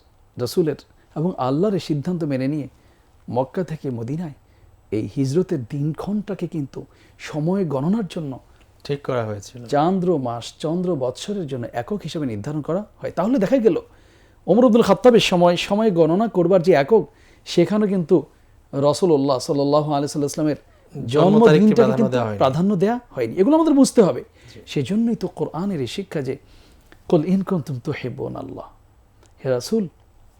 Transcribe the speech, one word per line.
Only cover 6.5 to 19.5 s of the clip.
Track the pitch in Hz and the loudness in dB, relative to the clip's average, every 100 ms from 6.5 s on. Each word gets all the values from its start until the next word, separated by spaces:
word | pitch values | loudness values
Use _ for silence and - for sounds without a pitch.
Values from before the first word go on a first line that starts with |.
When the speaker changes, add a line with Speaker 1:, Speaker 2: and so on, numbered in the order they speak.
| 160 135 - - _ _ _ | -8 -8 -12 -18 _ _ _
Speaker 1:
সময় | - 156 156 196 | -12 -4 -2 -2
গণনার | 165 135 156 226 180 | -2 -2 -2 -2 -4
জন্য | 180 147 123 - _ _ _ | -8 -10 -12 -18 _ _ _
Speaker 2:
ঠিক | - 143 | -8 -8
করা | - 123 110 | -4 -4 -4
হয়েছিল। | 101 - 123 113 | -8 -12 -18 -4
Speaker 1:
চান্দ্র | 139 165 190 175 156 | 0 2 0 0 -2
মাস, | 123 117 - - | -2 -8 -12 -10
চন্দ্র | 156 175 180 156 | -6 -4 -2 -2
বৎসরের | 127 - - 202 147 | -4 -6 -8 -8 -6
জন্য | 131 120 | -8 -8
একক | 120 - 208 | -8 -6 -8
হিসেবে | 151 165 135 | -8 -6 -6
নির্ধারণ | 104 143 151 | -6 -6 -6
করা | 139 180 214 _ | -4 -6 -6 _
হয়। | 120 | -8
তাহলে | - 202 262 | -4 0 0
দেখা | 185 262 | 2 2
গেল | 214 156 - _ _ _ _ _ - | 2 0 -4 _ _ _ _ _ 2
ওমর | 214 | 4
ইবনুল | 254 233 | 6 6
খাত্তাবের | 196 196 254 226 | 4 6 6 6
সময় | - 180 175 175 | 4 4 4 2
সময় | - 208 220 | -2 0 2
গণনা | 170 156 180 226 | 4 4 2 0
করবার | 185 170 190 | 2 4 4
যে | 165 | 4
একক, | 147 143 139 - _ _ _ | 2 4 2 2 _ _ _
সেখানে | - - 170 214 208 | -2 0 2 2 0
কিন্তু | 190 156 170 - _ _ _ _ | 0 2 2 0 _ _ _ _
রাসূলুল্লাহ | 139 143 147 180 147 139 127 | 0 0 2 2 2 2 -2
সাল্লাল্লাহু | - | -2